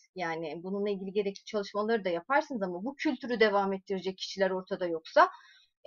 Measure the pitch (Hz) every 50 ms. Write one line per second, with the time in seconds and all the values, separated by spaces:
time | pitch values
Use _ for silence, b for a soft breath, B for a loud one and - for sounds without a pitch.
0 | _ _ - 185 175 165 165 160 165 151 147 170 170 185 196 202 202 208 202 185
1 | 196 196 185 214 196 202 196 - - - - 208 202 - - 202 214 214 233 220
2 | 185 185 170 170 - - 277 302 302 - 285 220 190 185 175 175 196 269 277 -
3 | - 320 254 - - 233 247 202 220 208 196 202 196 196 196 190 - - 196 185
4 | 175 190 190 - - - - 190 190 185 185 185 185 - 196 180 185 170 165 160
5 | - - - 294 349 359 B B B B B B B B B _ -